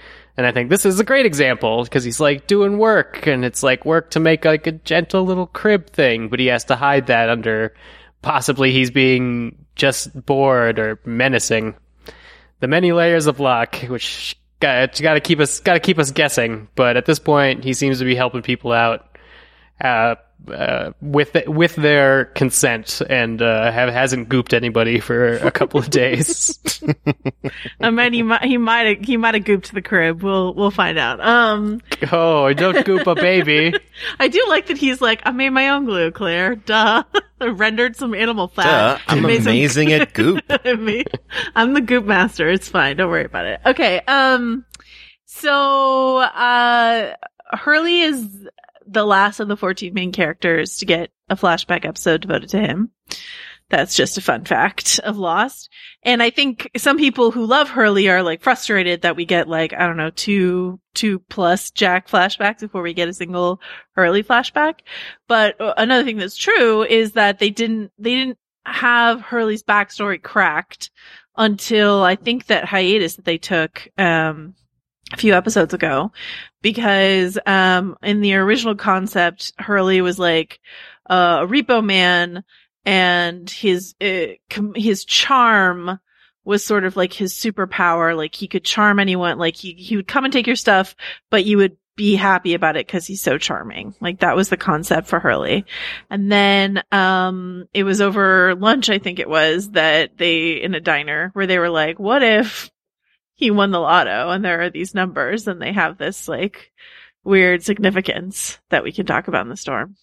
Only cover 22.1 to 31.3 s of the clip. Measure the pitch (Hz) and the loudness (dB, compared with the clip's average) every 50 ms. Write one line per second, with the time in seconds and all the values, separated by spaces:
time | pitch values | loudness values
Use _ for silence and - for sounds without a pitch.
22.1 | 135 135 120 - - - 139 127 - - - 127 117 110 107 - - - 147 - | 4 2 0 -2 -2 -2 0 0 0 0 0 0 0 -2 -6 -8 -8 -6 -4 -2
23.1 | 135 123 117 113 113 110 120 117 110 110 113 117 113 120 127 123 120 123 131 131 | -2 0 0 -2 -2 0 0 2 2 2 0 0 2 0 0 0 2 0 0 0
24.1 | 131 123 117 113 131 127 120 - 120 117 120 120 110 117 113 117 120 113 - - | 0 -4 -4 0 0 0 0 2 0 0 0 0 0 2 2 2 0 -2 -2 -2
25.1 | 120 120 123 117 117 120 - - - - - - - 147 120 147 - 135 123 131 | 0 2 2 2 2 0 0 0 0 0 0 0 0 -2 0 0 2 2 2 2
26.1 | 123 123 - - 330 - - - - - - - - - 311 269 240 - - - | 2 0 0 -2 -2 -2 -2 -4 -4 -6 -8 -8 -8 -4 -4 -4 -4 -2 -2 -4
27.1 | 139 - - 135 - _ - 135 - - - - - - 226 233 226 233 247 247 | -4 -2 -4 -8 -8 _ -10 -12 -12 -12 -16 -16 -6 -2 -2 0 2 2 2 2
28.1 | 233 233 233 220 233 - - 254 254 240 233 226 226 233 233 220 202 202 196 262 | 0 0 0 0 0 0 0 0 0 0 2 2 2 2 2 2 0 -2 -2 -2
29.1 | 254 226 226 226 226 208 185 208 202 190 - - - 196 180 - 208 180 165 165 | 0 0 2 2 0 0 0 0 0 0 -2 -4 -10 -10 -4 0 0 2 2 0
30.1 | 165 170 190 196 190 190 185 185 - - 202 202 196 214 185 165 160 160 131 117 | 0 -2 -4 -2 -2 0 -2 -2 -2 -2 -2 0 0 0 -2 0 0 -2 -2 -2
31.1 | 123 - - 220 | -2 -2 0 2